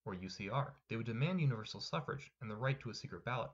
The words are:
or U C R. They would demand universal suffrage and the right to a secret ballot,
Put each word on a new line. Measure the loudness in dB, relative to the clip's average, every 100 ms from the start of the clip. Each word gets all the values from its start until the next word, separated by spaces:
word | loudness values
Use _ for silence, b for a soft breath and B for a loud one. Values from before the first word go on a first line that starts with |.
| -6
or |
U | -4 -4
C | -4 0
R. | 0 0 -6 -4
They | -2
would | 0
demand | 2 4 6
universal | 4 4 -2 -6
suffrage | -2 -2 0 -4 -6 -8
and | -6
the | 0
right | 2 2
to | -2
a |
secret | -6 -6 -6 -2
ballot, | 0 -2